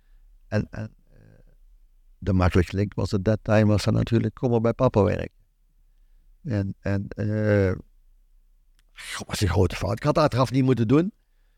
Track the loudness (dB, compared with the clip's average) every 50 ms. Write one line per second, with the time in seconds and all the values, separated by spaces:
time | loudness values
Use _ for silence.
0 | _ _ -20 -20 -20 -20 -20 _ -12 -6 -4 -4 -4 -4 -10 -12 -14 -14 -16 _
1 | _ _ _ -20 -20 -20 -20 -20 -20 -20 -20 _ -20 -20 -20 _ -20 _ _ _
2 | _ _ _ _ -2 0 2 4 4 4 4 4 2 2 0 -2 -4 -2 -2 -4
3 | -4 -2 -2 -2 0 0 -2 -2 0 2 2 4 4 4 2 2 0 0 0 0
4 | 0 0 0 0 0 -2 -4 -4 -2 0 0 0 0 0 0 0 0 2 2 2
5 | 2 2 0 -2 -6 -10 -12 _ _ _ _ _ _ _ _ _ _ _ _ _
6 | _ _ _ _ _ -20 -20 _ -8 -4 -4 -2 -4 -4 -8 -8 -6 -4 -4 -4
7 | -6 -8 -8 -6 -4 -4 -2 0 2 2 4 4 2 2 -2 -4 -10 _ _ _
8 | _ _ _ _ _ _ _ _ _ _ _ _ _ _ _ _ _ _ _ -20
9 | -16 -14 -12 -12 -10 -10 -4 -2 -2 0 2 2 0 0 -2 -4 -6 -6 -6 -2
10 | -2 -2 0 2 0 0 2 0 -2 0 0 0 2 2 2 2 2 2 2 2
11 | 2 0 -6 _ _ _ _ _ _ _ _